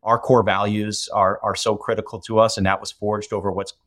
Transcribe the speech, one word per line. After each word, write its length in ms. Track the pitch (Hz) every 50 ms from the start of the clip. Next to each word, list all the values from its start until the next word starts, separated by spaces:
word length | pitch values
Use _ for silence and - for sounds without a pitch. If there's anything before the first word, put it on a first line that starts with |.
| -
our 140 | 110 117
core 240 | 113 - - 127 117 98
values 640 | 104 95 98 104 104 104 107 104 107 107 - - - -
are, 260 | 107 95 95 104 - -
are 120 | 101 95
so 200 | - - 113 104
critical 440 | 104 - - 110 107 104 - - 101
to 180 | - - 113 110
us. 180 | 113 110 -
And 80 | 104 95
that 140 | 95 98 -
was 120 | - -
forged 420 | - - 104 104 104 104 104 - 113
over 180 | 98 98 98
what's 220 | 90 98 95 - - _ -